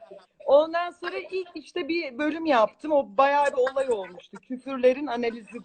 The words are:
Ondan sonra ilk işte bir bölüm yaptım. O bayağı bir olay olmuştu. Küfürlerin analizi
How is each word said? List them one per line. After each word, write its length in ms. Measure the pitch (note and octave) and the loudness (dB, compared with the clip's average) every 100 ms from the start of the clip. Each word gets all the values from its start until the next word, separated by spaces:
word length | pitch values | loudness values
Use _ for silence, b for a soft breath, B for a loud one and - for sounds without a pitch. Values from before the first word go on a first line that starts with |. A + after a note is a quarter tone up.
| - - _ _ - | -20 -20 _ _ 4
Ondan 440 | C#4 D#4+ E4 F4 | 4 4 -2 -6
sonra 280 | - F4 F#4+ | -8 -8 -8
ilk 300 | - F#4+ F4+ | -6 -6 -8
işte 340 | D#4+ - F4+ C#4 | -12 -10 -8 -4
bir 300 | E4+ D4+ A#3+ | -4 -4 -4
bölüm 280 | D4+ D#4+ D#4+ | -4 -2 2
yaptım. 460 | B3 G#3 - D4+ | 4 2 0 -2
O 240 | D4 G#3 G3 | 0 0 2
bayağı 300 | C#4 C#4+ C#4+ | 4 4 2
bir 240 | C4+ B3+ | 2 0
olay 200 | C4+ C4+ | 0 -2
olmuştu. 460 | G#3+ F3+ F3+ - G3 - | -4 -6 -14 -20 -18 -12
Küfürlerin 580 | B3+ C4+ C4+ B3 B3+ D4 | -12 -8 2 2 2 -2
analizi 520 | A#3+ A#3+ A#3 G3+ A3+ | -4 -4 -6 -12 -18